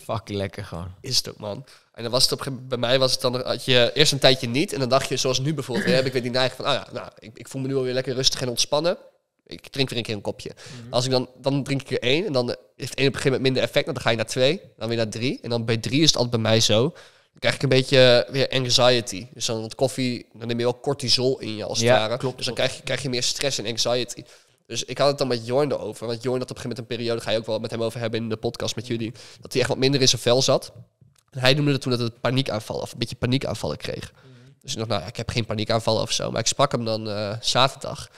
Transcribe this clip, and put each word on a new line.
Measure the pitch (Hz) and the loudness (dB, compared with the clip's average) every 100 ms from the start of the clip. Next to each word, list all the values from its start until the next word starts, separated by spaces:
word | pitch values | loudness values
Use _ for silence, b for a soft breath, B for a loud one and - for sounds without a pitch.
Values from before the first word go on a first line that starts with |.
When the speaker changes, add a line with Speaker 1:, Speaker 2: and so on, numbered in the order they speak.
Speaker 1:
fucking | - 110 - 101 | -8 -8 -6 -6
lekker | 98 - 92 | -6 -8 -12
gewoon. | 82 90 92 | -10 -12 -12
Speaker 2:
Is | - 123 | -2 -2
het | - | -2
ook, | - | -10
man. | 104 101 135 b b | -10 -10 -14 b b
En | - | -12
dan | 117 | -2
was | 123 | 2
het | - | 2
op | 143 | 2
een | |
gegeven | - 127 | -6 -8
moment, | 131 120 | -6 -2
bij | 117 | 2
mij | 131 | 4
was | 131 | 4
het | 127 | 2
dan, | 131 123 107 | 0 -2 -4
had | 101 - | -4 4
je | 127 117 | 6 6
eerst | - 151 | 6 4
een | 139 | 6
tijdje | 135 131 120 | 6 6 2
niet. | 123 196 | 0 0
En | - | 0
dan | 127 | 2
dacht | 135 135 | 2 2
je, | 131 | -2
zoals | 135 123 | 0 0
nu | 135 | 0
bijvoorbeeld, | 147 - 117 120 | -2 -4 -2 2
weer | 127 | 2
heb | 135 | 2
ik | |
weer | 131 | -2
die | 123 | 0
neiging | 123 127 - | 0 0 0
van, | - | -2
"Oh | |
ja, | 123 95 | -2 -2
nou, | 117 90 - | -12 -12 -16
ik, | 104 123 | -20 -18
ik | - | -10
voel | 135 | -6
me | 131 | -2
nu | 135 | -2
alweer | 127 | 0
lekker | 127 131 | -2 -2
rustig | 123 131 - | 0 0 0
en | 127 | -4
ontspannen. | 117 - 147 165 185 - _ _ _ _ | -2 0 2 0 -2 -8 _ _ _ _
Ik | 87 - | -18 -12
drink | - 135 | -4 -2
weer | 123 | -2
een | |
keer | 110 104 | -6 -6
een | |
kopje." | 101 - - - B 123 | -6 -8 -12 -16 B -16
Speaker 1:
Mhm. | 117 | -2
Speaker 2:
Als | 123 127 | 0 2
ik | |
dan, | 127 127 - | 0 -2 -4
dan | 135 143 | -2 -2
drink | 123 139 | -2 -4
ik | - | -4
er | 127 | -4
één | 120 147 202 | 0 0 2
en | |
dan, | 131 120 | 0 0
eh, | - - _ | -4 -10 _
heeft | 135 - | -12 0
één | 135 | 0
op | |
een | - | 2
gegeven | 143 | 0
moment | 127 | 2
minder | 135 127 | 2 2
effect. | 117 - 143 | 2 0 -2
Dan | 143 | -2
ga | 123 | 0
je | 117 | 0
naar | 110 | -2
twee, | - 127 185 - _ | 2 2 0 -6 _
dan | 113 | -4
weer | 117 | 0
naar | 113 | -2
drie. | 110 123 165 | -2 -4 -4
En | 113 | -4
dan | 120 117 | -4 0
bij | 139 | -2
drie | - 139 | 0 2
is | 156 | 4
het | - | 4
altijd | 120 113 | 2 0
bij | 110 | 4
mij | 113 | 4
zo. | - 107 139 B B B B | 4 4 2 B B B B
Dan | - | -2
krijg | 117 - | -2 0
ik | |
een | 139 131 | 2 2
beetje, | 131 135 127 120 - | 6 8 8 8 4
eh, | |
weer | 135 127 | -2 0
anxiety. | 131 127 117 123 123 113 92 120 | 0 2 6 6 4 0 -10 -12
Dus | - 113 | -8 -6
dan, | 113 | -4
want | 110 - | -6 -2
koffie, | 131 - 127 120 - | -2 0 -4 -4 -10
dan | 107 117 | -12 -6
neem | 117 | -2
je | |
wel | 120 123 | 0 -2
cortisol | - 117 123 - 123 135 | -4 -4 0 2 2 0
in | 110 107 | -4 -8
je | |
als | 101 110 | -6 0
het | 117 | 4
Speaker 1:
Ja, | 123 | 4
Speaker 2:
ware. | 110 120 | 4 -2
Speaker 1:
klopt, | 131 123 | -4 -4
Speaker 2:
Dus | 131 | -6
dan | 120 | -2
Speaker 1:
klopt. | 127 | -2
Speaker 2:
krijg | - | -2
je, | 135 | -6
krijg | 127 | -4
je | 139 | -2
meer | 123 | -2
stress | - - 143 127 | -2 -2 -2 -2
en | 107 | -6
anxiety. | 113 117 123 117 - - b b b _ | -2 0 0 -2 -10 -16 b b b _
Dus | 117 | -8
ik | - 127 | -8 0
had | 139 | 0
het | 143 | 2
dan | 135 | -2
met | 120 113 | -2 0
Jorn | 127 147 | 0 2
erover. | 120 101 107 113 | -2 -4 -8 -8
Want | 117 | -4
Jorn | 123 127 | -2 -2
had | 127 | -4
op | - | -8
een | |
gegeven | 135 | -8
moment | 120 | -8
een | 113 117 | -6 -6
periode, | 117 117 | -2 -2
ga | - | 0
je | 110 | -2
ook | 117 | 0
wel | 107 | -4
met | 113 | -4
hem | 117 | -4
over | 113 120 | -4 -2
hebben | 113 113 | -4 -4
in | 113 | -4
de | 110 | -4
podcast | 123 - 107 - | -4 -4 -6 -6
met | 113 | -4
jullie, | 117 110 - B B | -4 -4 -8 B B
dat | - | -4
hij | 135 | 0
echt | 120 | 0
wat | 127 | 2
minder | 131 139 | 2 4
in | 127 | 4
zijn | 120 | 4
vel | - 123 | 4 4
zat. | 135 131 - - - _ _ _ _ | 4 2 0 -18 -20 _ _ _ _
En | 131 | 2
hij | 127 | 4
noemde | 139 143 | 4 2
het | 135 | 0
toen | 135 | 0
dat | 120 | 0
het | 117 - | -2 -2
paniekaanvallen, | 117 127 135 107 - 69 | 0 0 0 -4 -4 -8
of | - | -8
een | - | -6
beetje | 123 - | -8 -2
paniekaanvallen | 123 135 - 110 82 71 | 0 0 0 -4 -4 -6
kreeg. | - - - | -6 -8 -10
Speaker 1:
Mhm. | - B 127 B B | -18 B -20 B B
Speaker 2:
Dus | 131 | -10
ik | 120 | -6
dacht, | 110 | -4
"Nou | 104 | -4
ja, | 120 | -4
ik | - | -8
heb | 117 | -2
geen | 123 107 | -2 -2
paniekaanvallen | 110 107 113 107 110 | -2 0 0 2 0
of | 117 | 0
zo." | - - | -2 -2
Maar | 120 | -2
ik | 113 | -2
sprak | - 135 | 2 0
hem | 123 113 | 0 -2
dan, | 110 110 | -4 -4
eh, | 101 104 113 | -4 -4 -4
zaterdag. | - 127 131 - - - - | -2 2 2 0 -10 -10 -14